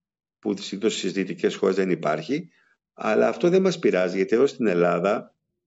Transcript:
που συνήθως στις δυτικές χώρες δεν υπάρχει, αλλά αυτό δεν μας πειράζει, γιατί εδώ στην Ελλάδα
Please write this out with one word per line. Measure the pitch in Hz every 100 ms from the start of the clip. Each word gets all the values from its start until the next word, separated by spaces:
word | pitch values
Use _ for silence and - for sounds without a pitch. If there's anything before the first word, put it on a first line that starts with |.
| _ _ _ _
που | 110 95
συνήθως | - 98 107 -
στις | 98
δυτικές | 90 87 85 104
χώρες | - 98 92
δεν | 95
υπάρχει, | 82 82 78 82 147 180 _ _ _ _
αλλά | - 110 110 120
αυτό | 113 170
δεν | 190
μας | 190 170
πειράζει, | 117 92 90 95
γιατί | 95
εδώ | 113 139
στην | 131 110
Ελλάδα | 87 87 87 92 240 - _ _ _